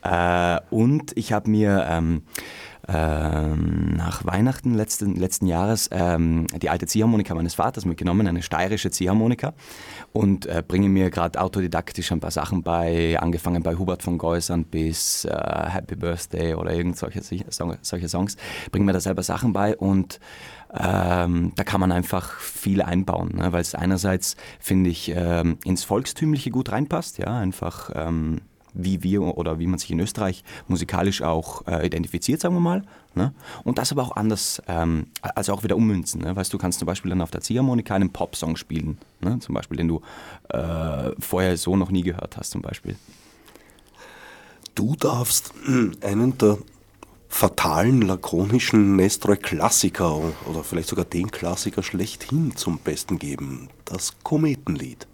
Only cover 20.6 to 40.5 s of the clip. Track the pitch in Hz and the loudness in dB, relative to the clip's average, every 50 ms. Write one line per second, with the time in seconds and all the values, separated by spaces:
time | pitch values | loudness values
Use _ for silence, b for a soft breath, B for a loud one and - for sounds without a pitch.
20.6 | B B - - - 92 95 95 92 90 87 90 87 87 87 85 85 87 87 - | B B -8 -4 0 0 2 2 2 2 2 2 2 2 2 2 2 0 0 -2
21.6 | 101 - - 101 92 92 87 90 87 - - 92 90 - - - - - - - | -2 0 2 2 4 4 4 2 2 0 -2 -4 -4 -6 -12 -10 -12 -10 -10 -4
22.6 | - 101 98 95 - - 87 92 95 - 87 85 87 87 87 90 85 90 85 85 | 0 2 2 4 2 2 2 0 2 2 0 -2 -2 -2 -2 0 0 2 2 0
23.6 | 85 - - - 78 92 92 92 90 101 92 90 - - - B B B B B | 0 0 -2 -2 2 2 2 2 2 2 2 2 0 -2 -6 B B B B B
24.6 | - - 95 95 92 90 85 82 - - 85 90 87 85 85 85 82 85 80 - | -2 2 4 4 6 4 2 0 -4 -4 -2 0 0 2 2 2 2 2 0 0
25.6 | - - 92 90 - - 98 104 131 - - - 165 156 151 139 139 135 113 127 | 0 -2 0 0 0 0 0 0 0 -2 -4 -2 0 2 2 0 0 -2 -4 -4
26.6 | 131 - 104 110 143 147 - 165 170 - - - - - 117 123 104 92 92 - | -4 -2 -2 -2 -2 0 -2 -4 -4 -6 -8 -6 -4 -4 -2 -2 -2 -2 -2 -4
27.6 | - 87 85 - - - - - 80 82 82 80 80 78 80 80 - - _ _ | -6 -8 -8 -8 -12 -8 -6 -4 -2 -2 -2 0 0 0 -2 -4 -6 -10 _ _
28.6 | _ _ _ 92 90 92 95 87 - 92 95 101 92 80 78 - 85 80 80 80 | _ _ _ -4 -2 0 0 0 0 0 2 2 2 0 -2 -2 -2 -2 -2 -2
29.6 | 85 85 92 82 - - 85 82 87 104 - - 110 95 92 - - B B B | 0 -2 -2 -2 -2 -4 -2 -2 -2 -2 -2 -4 -4 -4 -4 -6 -10 B B B
30.6 | B - 95 85 87 - - 87 87 98 95 - - 80 82 80 82 - - - | B -2 -2 -2 0 -2 -2 0 0 0 0 0 0 0 0 0 -2 -4 -10 -10
31.6 | - - 85 82 78 90 85 82 82 - - 85 - - 131 151 - 175 175 175 | -6 -2 -2 0 0 0 0 -2 -4 -4 -4 -6 -2 0 -2 0 2 0 2 4
32.6 | 175 170 175 190 202 B B B B B _ - 92 143 139 B B B B B | 2 2 2 0 -2 B B B B B _ 0 0 0 -2 B B B B B
33.6 | B - 127 - 127 - 147 139 127 120 - - 104 110 110 98 - - - - | B -2 -2 0 0 0 0 0 -2 -2 -2 0 0 0 0 0 -2 -4 -4 -6
34.6 | - - 87 82 82 82 82 80 76 - - - - - - - 98 - 101 98 | -6 -4 -2 0 2 2 2 0 -2 -4 -10 -10 -10 -6 -4 -4 -2 -2 -2 -2
35.6 | 104 104 98 - 117 110 104 92 80 - - 82 80 78 90 98 92 - - 98 | 0 0 2 4 4 4 4 2 -2 -4 -6 -4 -4 -4 -2 -2 -4 -4 -4 -4
36.6 | - 90 90 - - 82 87 - - 90 87 92 90 85 - - - - 110 120 | -2 -2 -2 -2 -2 -4 -4 -4 -4 -2 0 0 -2 -2 -4 -8 -4 -2 0 2
37.6 | 135 135 123 120 113 - 104 95 101 90 - - - - - - - 80 80 - | 2 2 2 0 0 0 0 2 2 0 0 -2 -4 -4 -4 -6 -4 -2 -4 -4
38.6 | - _ 78 80 73 76 78 - - _ _ _ - 90 120 123 - - - - | -6 _ -4 -4 -2 -4 -6 -8 -10 _ _ _ -2 -2 -2 -2 -2 -4 -4 -4
39.6 | - - - - 85 82 82 78 B B B B B B B B B - | -4 -4 -4 0 0 2 0 0 B B B B B B B B B -6